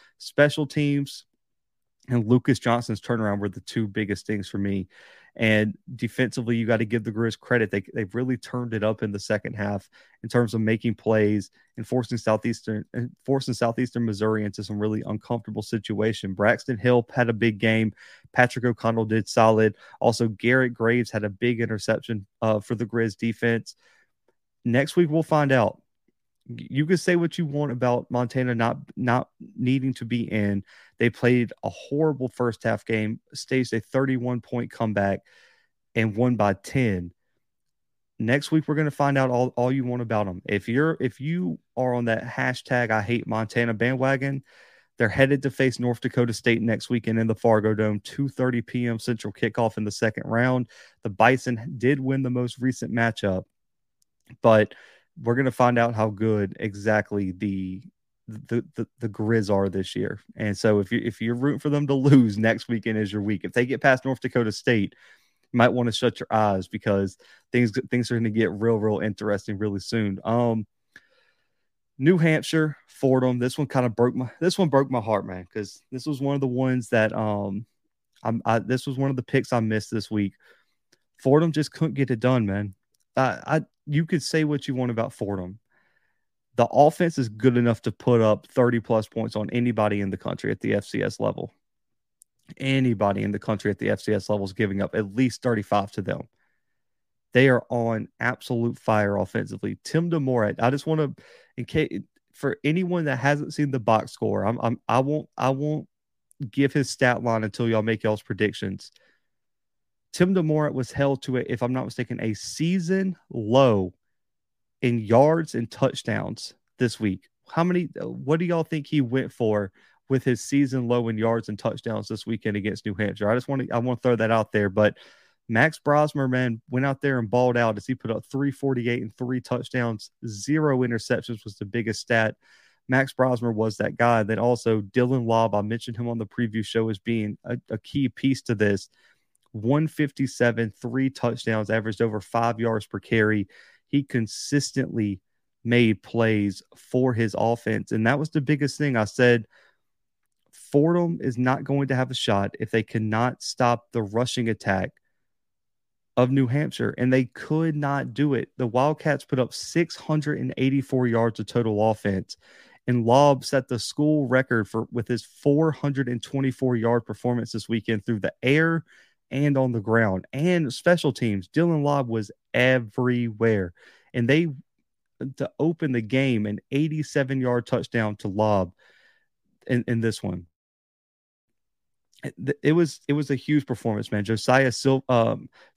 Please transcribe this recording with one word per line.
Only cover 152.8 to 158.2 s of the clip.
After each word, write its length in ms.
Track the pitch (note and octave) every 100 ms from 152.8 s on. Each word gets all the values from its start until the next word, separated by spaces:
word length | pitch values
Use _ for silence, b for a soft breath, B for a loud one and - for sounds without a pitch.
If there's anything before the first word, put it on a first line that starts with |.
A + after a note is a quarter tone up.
cannot 640 | G#2+ A2+ A2 A2 B2 -
stop 480 | - - B2 A#2+ -
the 80 | A#2+
rushing 480 | G2+ A2 B2 - A2+
attack 400 | G#2 - F#2+ F#2+ - _ _ _ _ _ _ _ _ _ _ _ -
of 140 | B2+
New 160 | C3+ B2+
Hampshire, 480 | C#3+ D3+ - A2+ -
and 140 | B2+
they 140 | C3 B2
could 500 | - - D#3 E3 D3+
not 380 | C#3+ C#3+ C3+
do 220 | A2